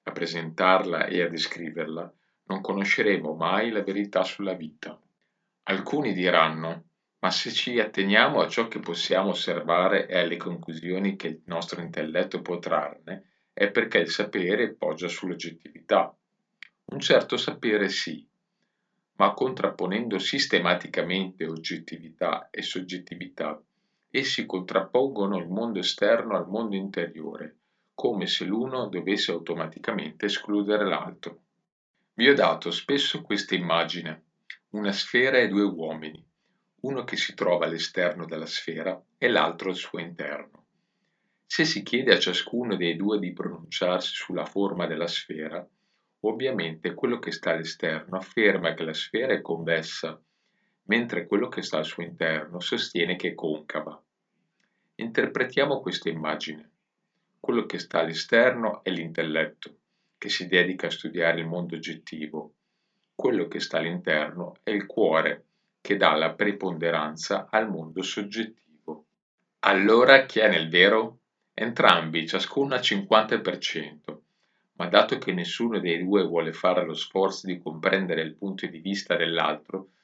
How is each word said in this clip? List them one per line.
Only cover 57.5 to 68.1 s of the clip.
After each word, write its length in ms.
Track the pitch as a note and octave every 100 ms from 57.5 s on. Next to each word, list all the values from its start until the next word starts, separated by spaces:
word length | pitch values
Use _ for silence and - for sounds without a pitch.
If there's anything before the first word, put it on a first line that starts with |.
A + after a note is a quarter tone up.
| A#2+ G2+
che 120 | F2
sta 220 | - -
all'esterno 840 | D#2+ D#2+ - A#2+ B2 A#2+ A2 -
è 60 | -
l'intelletto, 880 | F2 E2 D#2+ E2 D#2 D#2 - - - _ _ _ -
che 120 | G#2
si 180 | - F2+
dedica 400 | F2+ F2 F#2 E2+
a 40 |
studiare 500 | - - E2 E2 E2
il 40 | E2
mondo 300 | F2 F2 E2
oggettivo. 800 | D#2+ D#2+ - D#2+ D2+ D#2 D2 _ _ _ _ _ _
Quello 340 | - B2+ A2 E2+
che 120 | -
sta 180 | - E2
all'interno 800 | D#2+ F2 F2+ D#2 D2+ E2+ F2 -
è 80 | -
il 140 | G#2 G2+
cuore, 580 | - F#2 D#2+ D#2+ C#2+ _ _ _ _
che 160 | - G2
dà 180 | F2+ D#2
la 180 | D#2+
preponderanza 1120 | - G#2 G2+ F#2+ E2 E2 E2 D#2 D#2+ - G2 -
al 200 | A2 A2
mondo 320 | F2 D#2+ E2
soggettivo. 1040 | F#2